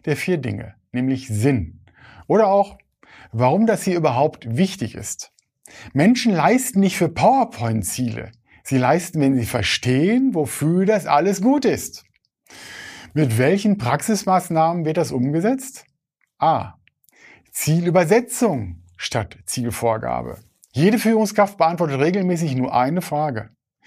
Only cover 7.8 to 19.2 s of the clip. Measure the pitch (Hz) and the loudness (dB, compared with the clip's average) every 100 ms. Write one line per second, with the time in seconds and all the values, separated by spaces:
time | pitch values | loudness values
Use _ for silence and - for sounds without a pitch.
7.8 | 95 - 123 113 117 - _ _ - 131 | -4 -6 -6 -6 -12 -18 _ _ -2 2
8.8 | 127 165 170 160 135 131 110 120 98 - | 4 2 0 0 2 2 0 -2 -2 -2
9.8 | 123 131 180 240 262 180 139 - 151 180 | 0 2 2 2 2 0 -2 -2 0 2
10.8 | 190 214 147 147 185 180 220 285 247 147 | 2 0 2 2 2 2 2 2 2 -2
11.8 | - - _ _ _ _ _ - - - | -4 -16 _ _ _ _ _ -20 -20 -18
12.8 | - - - 147 139 110 131 196 214 202 | -18 -20 -6 -2 0 2 2 2 2 0
13.8 | 120 147 - 208 - 185 180 160 160 175 | 0 -2 0 -2 0 0 0 0 0 0
14.8 | 156 170 135 135 131 156 208 262 - - | -2 -2 -2 -2 -2 0 0 -2 -6 -18
15.8 | - _ _ _ _ - 160 139 - - | -20 _ _ _ _ -4 0 0 -4 -14
16.8 | _ _ _ _ - - _ - - 160 | _ _ _ _ -20 -20 _ -6 0 0
17.8 | 175 175 165 220 240 - 226 139 92 85 | 2 2 4 2 2 -2 -2 -2 -6 -12
18.8 | _ - - 123 | _ -12 -6 -4